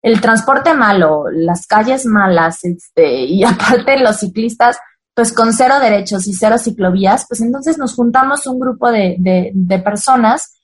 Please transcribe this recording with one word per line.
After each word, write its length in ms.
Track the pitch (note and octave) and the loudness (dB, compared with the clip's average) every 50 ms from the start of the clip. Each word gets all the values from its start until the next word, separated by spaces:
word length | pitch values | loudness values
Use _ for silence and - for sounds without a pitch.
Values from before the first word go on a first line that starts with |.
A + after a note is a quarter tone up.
el 200 | - A3+ A3+ F#3+ | 2 2 2 2
transporte 520 | A3+ A#3+ A3+ A3 - C4+ - - - E4+ D#4+ | 2 2 2 2 2 0 0 2 2 0 2
malo, 520 | C#4+ A#3 G#3 G3+ G3 E3 D#3 D#3 D3+ D3 - | 2 2 2 2 2 2 2 0 0 -4 -4
las 380 | - D#3+ E3 E3+ E3+ F3 - | -4 -2 -2 -2 -2 -4 -2
calles 380 | _ G#3+ G#3+ G#3+ B3 C4 C4+ C4+ | _ 0 2 2 2 -2 -2 -2
malas, 580 | A#3 G#3+ G#3 G3 F#3+ F3+ E3 E3 E3 E3+ - - | 0 2 2 2 4 2 2 2 0 -4 -6 -6
este, 640 | F3 F3 E3+ - _ _ E3 D#3+ C#3+ B2 C3+ B2+ | -6 -6 -8 -12 _ _ 2 2 2 2 -2 -2
y 180 | C3+ E3+ G3 G#3 | -2 0 2 2
<laughs> 0 | |
aparte 560 | A#3 G3 - - - B3 A#3+ - C#4 C#4 C4+ | 2 0 0 0 0 0 0 2 0 2 2
los 180 | B3+ G#3+ G#3+ | 2 0 0
ciclistas, 640 | - G#3+ F#3 - G#3+ A3+ A#3 A3+ _ A#3 A#3+ A#3+ - - _ _ _ _ _ _ | -2 -6 -6 -4 -4 -6 -6 -4 _ -2 -2 -2 -2 -16 _ _ _ _ _ _
pues, 200 | - A#3 A3+ A#3 | -2 -2 0 0
con 180 | - A3+ A3+ | 0 0 0
cero 240 | A3 - B3+ B3+ C4+ C#4+ | 2 2 2 2 2 2
derechos 440 | C4 A3+ G#3 G3+ F#3 - G#3 F#3+ F#3 | 2 2 0 0 -2 -4 -6 -6 -6
y 60 | G3+ F#3+ | -6 -4
cero 240 | F#3 A3 G#3+ A3+ | 0 0 0 0
ciclovías, 680 | A#3 - A3+ - - F#3+ F#3 F3+ G3 G3 F#3+ G#3+ B3+ - | 0 -2 -4 -4 -2 -2 0 0 2 2 2 0 0 -2
pues, 140 | _ A#3+ G#3+ | _ -6 -4
entonces 360 | A3+ A#3 B3+ C#4 C4+ D#4+ D#4+ | -2 -4 -4 -4 -4 -4 -4
nos 180 | D4+ C#4 A#3+ - | -2 -4 -6 -2
juntamos 520 | - A#3+ A#3+ A#3 C4 C4 C4+ C#4+ C#4+ - | -2 -2 2 2 2 2 2 0 -4 -4
un 100 | C4+ B3+ | -6 -6
grupo 320 | B3+ C4 C4 A#3+ - - A#3+ | -4 -4 -4 -4 -2 -2 0
de, 280 | A#3 G#3+ G3 F3+ F3 F3+ | 2 2 0 0 0 0
de, 320 | F3+ F#3 F#3 F3+ F3+ - F#3+ | 0 2 2 0 0 -2 -2
de 260 | F#3+ F#3 F3 F#3+ F#3 | -2 0 0 0 0
personas 800 | F#3 G#3 G#3 G#3 - - C4 B3+ A3+ A3 B3 - - - _ _ | 0 -2 -4 -2 0 0 2 2 4 2 0 0 -4 -14 _ _